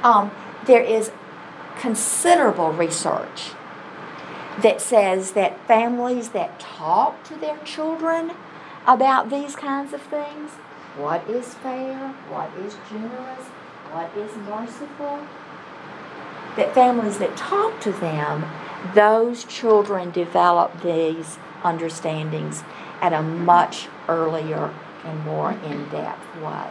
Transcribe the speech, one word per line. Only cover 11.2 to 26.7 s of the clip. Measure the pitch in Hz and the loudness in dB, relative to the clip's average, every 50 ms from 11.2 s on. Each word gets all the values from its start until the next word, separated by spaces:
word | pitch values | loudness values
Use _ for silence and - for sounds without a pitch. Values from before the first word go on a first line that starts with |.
| 175 196 | -2 -2
is | 220 247 247 - - | -4 -4 -4 -6 -14
fair, | - - 262 254 254 262 262 262 262 269 269 269 - - - | -10 -8 -8 -6 -6 -6 -8 -8 -8 -8 -10 -10 -12 -12 -10
what | 156 - - - - 180 190 | -8 -6 -6 -8 -8 -10 -10
is | 208 208 - - - | -10 -10 -12 -14 -12
generous, | 214 214 220 233 247 254 254 262 262 254 254 - - - - - - - - 170 | -10 -8 -8 -8 -8 -10 -10 -12 -12 -14 -14 -16 -18 -18 -18 -18 -18 -18 -14 -10
what | 156 165 170 170 175 | -8 -8 -8 -6 -6
is | 208 208 214 - 226 202 202 | -6 -8 -8 -8 -10 -8 -8
merciful, | 208 214 233 240 - - 294 294 - - 294 285 285 294 294 - - - - - - - - - - - - - - - - - - - - - - - - - - | -6 -6 -8 -8 -10 -12 -12 -14 -10 -8 -6 -6 -6 -6 -8 -12 -16 -16 -18 -16 -16 -16 -16 -16 -16 -16 -16 -16 -14 -14 -14 -14 -14 -14 -14 -14 -14 -14 -14 -10 0
that | - - - - | 0 0 4 6
families | 262 254 247 247 240 220 208 202 208 | 8 8 8 6 4 2 0 0 0
that | 202 - - | -2 -2 -2
talk | - - - - 403 427 440 440 - | -4 -4 0 2 2 2 2 0 -2
to | - 220 | -4 -4
them, | 185 - - 165 156 151 151 151 151 151 160 160 - - - - - - - 185 185 | -2 0 -2 -2 0 0 0 0 0 -2 -4 -6 -8 -10 -12 -12 -12 -10 -8 4 6
those | 208 208 214 226 226 226 240 240 233 - | 8 8 8 8 6 4 2 0 -4 -8
children | - - - - 226 220 208 208 202 202 190 180 175 | -12 -10 -2 4 6 6 6 6 4 0 -2 -2 -2
develop | 170 180 175 170 - 180 175 180 170 175 170 175 - 170 | -2 -2 -2 2 4 6 6 8 8 6 4 2 0 -4
these | - 175 170 160 165 160 160 165 160 156 - - - - - - - | -2 0 2 2 2 2 0 -2 -6 -10 -12 -14 -16 -16 -16 -2 0
understandings | 175 165 165 165 165 160 - - 165 160 156 151 156 156 156 151 151 156 - - - - - - - - - | 0 0 0 -2 -6 -6 -4 -4 -4 -2 -2 -4 -4 -4 -4 -4 -6 -6 -8 -12 -14 -14 -14 -14 -14 -6 0
at | - 180 | 0 2
a | 165 156 | 2 2
much | 156 160 160 170 170 175 175 175 170 - - - - - - - - - | 0 0 -2 0 6 8 8 8 8 4 0 -8 -12 -12 -14 -10 -4 -2
earlier | 165 165 165 160 156 160 156 160 156 160 151 - - - - - - - - | 0 2 2 0 0 -2 -2 -2 -4 -4 -4 -4 -6 -10 -14 -16 -16 -14 -10
and | 165 160 156 151 | -8 -8 -6 -6
more | 151 156 156 151 147 | -4 -4 -2 -2 -2
in-depth | - - - - - 147 147 147 151 - - - - - - - - 170 | -4 -4 -6 -8 -8 -8 -8 -6 -6 -6 -6 -6 -8 -10 -12 -16 -14 -10
way. | 156 156 151 50 - - | -10 -8 -8 -8 -8 -10